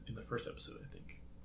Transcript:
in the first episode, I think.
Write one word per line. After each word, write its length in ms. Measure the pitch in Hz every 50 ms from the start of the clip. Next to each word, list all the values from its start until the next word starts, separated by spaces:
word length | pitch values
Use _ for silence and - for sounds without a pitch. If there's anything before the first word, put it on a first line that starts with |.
| - -
in 60 | 113
the 80 | 110 -
first 240 | - 123 117 - -
episode, 300 | - - - - - - -
I 100 | - -
think. 260 | - - - - - - - - -